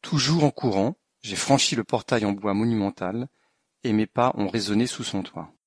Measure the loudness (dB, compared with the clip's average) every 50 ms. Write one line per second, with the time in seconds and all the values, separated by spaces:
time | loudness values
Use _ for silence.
0 | -6 -2 -2 0 2 2 4 4 4 2 2 0 -2 0 2 2 0 0 -2 _
1 | _ _ _ _ -12 -8 -6 -6 2 2 4 4 4 2 0 -2 -2 _ -2 -4
2 | -2 0 0 0 2 0 -2 -2 -2 -2 0 2 2 2 2 2 0 -2 -4 -4
3 | -8 -6 -4 -6 -8 -8 _ _ _ _ _ _ _ _ _ _ _ 0 2 2
4 | 2 0 _ 2 2 2 2 0 -4 -2 -2 -2 -2 0 2 2 0 0 -2 -6
5 | -8 -6 -6 -6 -6 -6 -10 -12 -14 -14 _ _ _